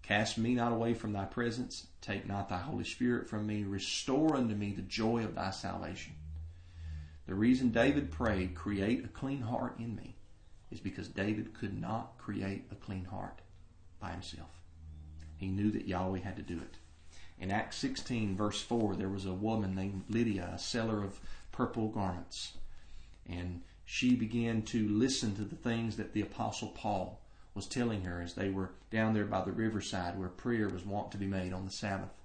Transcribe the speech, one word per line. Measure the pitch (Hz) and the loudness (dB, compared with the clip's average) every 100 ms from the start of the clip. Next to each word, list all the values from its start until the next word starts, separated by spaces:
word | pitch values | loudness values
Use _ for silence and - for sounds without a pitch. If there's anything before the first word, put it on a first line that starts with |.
Cast | - 104 113 - | 4 4 4 2
me | 113 | 4
not | 123 117 | 4 4
away | 117 117 | 4 4
from | 117 107 | 2 0
thy | 101 95 | -2 -2
presence. | - 120 113 127 - - - | 0 0 0 -6 -8 -12 -14
Take | - 98 98 | -4 -4 -2
not | 101 98 | -2 -2
thy | 90 | -4
Holy | - 104 | -2 -4
Spirit | 101 - 123 120 - | -4 0 2 2 0
from | 110 107 | -2 0
me. | 107 | 0
Restore | 101 98 - - - 135 160 143 | 0 -2 -2 -2 2 4 6 6
unto | 117 | 4
me | 101 101 | 2 0
the | 98 | -2
joy | 98 - 110 117 110 | -4 0 2 4 0
of | - | -2
thy | 95 | -2
salvation." | 95 - 90 80 92 - 78 - 78 - - - 82 80 78 - - - | -2 -4 -4 -4 -6 -10 -10 -10 -8 -8 -12 -16 -10 -8 -6 -8 -12 -4
The | 95 | 4
reason | 113 127 127 | 6 8 6
David | 113 135 143 123 | 6 6 6 0
prayed, | - 120 101 92 - | 0 2 4 2 -2
"Create | - 101 98 117 | -2 2 2 2
a | - | -2
clean | - 135 139 | -6 -4 -2
heart | 113 120 123 - | 0 0 -2 -4
in | 117 104 | -6 -6
me," | - - - - - - - | -8 -14 -16 -20 -20 -18 -12
is | - | -6
because | 95 - 90 | -6 -6 -8
David | - 101 107 - - | -2 0 0 -2 -4
could | 101 98 | -4 -2
not | 110 113 - - | -2 -2 -4 -10
create | - 104 98 98 - | -6 -2 0 -2 -6
a | 101 | -12
clean | - 95 92 | -6 -6 -4
heart | 98 95 - - - - - - - | -6 -8 -10 -16 -18 -20 -20 -20 -12
by | 92 | -8
himself. | 87 - 78 78 - - - 78 78 - - - - | -6 -8 -10 -12 -14 -18 -16 -14 -14 -14 -12 -12 -4
He | 95 | 0
knew | 95 104 | 4 4
that | - - | 4 0
Yahweh | 90 95 95 | 0 2 0
had | 95 - | -2 -6
to | |
do | 76 85 | -4 -6
it. | - - - - - - - - | -6 -12 -18 -18 -16 -12 -12 -8
In | 95 | 0
Acts | 104 - - | 0 0 -2
sixteen, | 135 - - 120 107 95 | -2 -2 -2 2 2 2
verse | 107 101 | 2 0
four, | - 120 107 90 | 0 4 4 2
there | 95 | 0
was | 98 95 | 0 -2
a | |
woman | 92 107 110 95 | 0 2 2 2
named | 95 95 98 - | 0 -2 -2 0
Lydia, | 117 117 98 87 | 2 4 2 -2
a | 92 | -4
seller | - 120 113 107 | -2 0 2 2
of | 98 - - - - | 0 -4 -6 -6 -6
purple | - 120 120 110 | 0 0 2 0
garments. | 107 95 87 85 - - - - - - - - - - | 2 0 0 -6 -8 -6 -4 -4 -6 -10 -10 -12 -14 -8
And | 87 90 87 - - - | -4 -4 -6 -8 -14 -6
she | - 127 123 | 4 6 8
began | 110 117 117 113 | 6 2 4 2
to | 107 120 107 | 2 2 6
listen | 104 131 131 117 101 | 6 6 4 2 0
to | |
the | 101 - | -4 -2
things | 120 113 117 104 | 0 2 0 -2
that | 104 | -2
the | 107 | 0
Apostle | 101 - 110 104 107 | -2 -2 -2 -2 -6
Paul | - 107 98 92 95 - - - | -4 0 0 0 -6 -16 -18 -10
was | 104 - | -8 -4
telling | 127 120 107 | 0 0 0
her | 90 87 | -2 -2
as | 87 | -4
they | - 98 | 0 0
were | 95 95 - - | 2 -2 -6 -2
down | 110 110 | 2 4
there | 107 104 | 4 4
by | 98 | 2
the | 92 | 0
riverside | 87 110 104 - 98 87 92 | 2 2 2 0 -2 -2 -2
where | 92 | -4
prayer | - 123 117 104 | -4 0 2 2
was | 90 92 | 0 -2
wont | 101 98 | -2 -2
to | 101 | -2
be | 98 | 0
made | 95 92 | 0 0
on | 92 | -2
the | 98 | -4
Sabbath. | - 107 98 95 - | -2 0 0 -2 -10